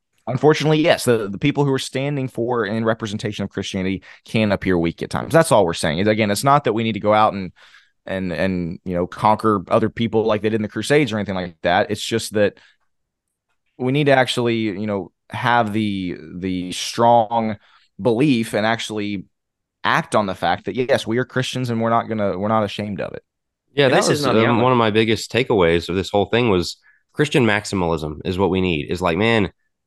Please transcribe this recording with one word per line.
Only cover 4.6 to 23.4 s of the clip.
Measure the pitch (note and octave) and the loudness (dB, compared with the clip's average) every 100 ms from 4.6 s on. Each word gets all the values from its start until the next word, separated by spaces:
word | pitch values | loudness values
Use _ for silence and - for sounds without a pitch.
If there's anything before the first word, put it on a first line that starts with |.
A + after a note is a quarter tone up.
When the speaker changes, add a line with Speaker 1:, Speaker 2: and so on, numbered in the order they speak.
| F#2+ F2+ | 0 2
Speaker 1:
weak | E2+ - | 0 -2
at | - | -6
times. | D2 A#1+ | -6 0
That's | D3 E3 | 2 4
all | A#2 | 4
we're | F2+ | 4
saying. | E2 E2+ D#2 G#2 | 0 -2 0 0
Again, | G#2+ G#2+ | 2 0
it's | G2+ | 0
not | C#3 C#3+ | 2 2
that | C3+ | 2
we | G#2+ | -2
need | A2+ | -2
to | G#2 | -2
go | G#2 | 0
out | G#2+ G#2+ | 2 2
and, | F#2 F#2 - - - _ _ - | 0 -8 -12 -20 -20 _ _ -10
and, | F#2+ F#2 | -6 -4
and, | D#2 F#2+ F2+ E2+ F#2 | -2 -2 -2 -4 -8
you | - | -6
know, | F2+ F2+ | -4 -4
conquer | - G#2+ G#2+ A2 G2+ E2+ | 0 2 2 2 0 0
other | A2+ A2 | 0 0
people | - A2+ A#2 G#2+ | -2 -2 0 0
like | G#2+ | 0
they | G#2+ | 0
did | |
in | A2 | -2
the | G#2 | -4
Crusades | A2+ G#2+ C#3+ A#2 | -6 0 2 2
or | G#2+ | -2
anything | G2+ | -4
like | F#2+ F2 E2 | -6 -8 -4
that. | F2+ F2+ G#2+ | 0 2 0
It's | G#2+ | -4
just | - A2+ - | -4 -4 -2
that | G#2 G2+ - _ _ _ _ _ _ _ _ _ _ _ - | 0 0 -2 _ _ _ _ _ _ _ _ _ _ _ -6
we | B2+ | -2
need | C#3 | 2
to | D3 | 4
actually, | C3+ B2 - A#2+ A#2 | 4 2 0 0 0
you | A2 F#2 G#2+ | -2 -4 -4
know, | G2+ F2 _ _ | -4 -6 _ _
have | G#2+ A#2+ A#2+ A2 | -4 0 2 2
the, | G#2 G#2+ G2 F#2 D#2 D#2 F2 | 0 -2 -2 -6 -8 -12 -8
the | F#2+ F2+ F2+ | -6 -4 -6
strong | F2 - - A#2 A#2+ A2 A#2 A2 G#2+ _ _ _ - | -8 -6 2 4 6 4 0 -2 -6 _ _ _ -4
belief | F#2+ A2+ D3+ A#2+ A2+ | 0 2 2 2 0
and | G#2+ G#2+ | -2 -2
actually | A2+ - G#2+ G#2 G2+ - _ _ _ _ _ | -2 -6 -6 -6 -6 -10 _ _ _ _ _
act | - C3+ E3 | -2 0 0
on | A2+ G#2 | -2 -2
the | |
fact | F#2 F#2 F2 - | -2 -2 -2 -4
that, | |
yes, | G2+ B2 B2 - | -4 0 0 0
we | A#2 | -2
are | |
Christians | B2+ C3 B2+ B2+ B2+ | -2 -4 -4 -4 -4
and | A2+ | -2
we're | A2+ | 0
not | A#2 G#2+ | 0 0
gonna, | A2 G2+ F2+ | -2 -2 -2
we're | G#2 | 0
not | A2 | 0
ashamed | G#2 - G#2 F2+ | 0 -4 -8 -6
of | - | -8
it. | - - _ | -10 -18 _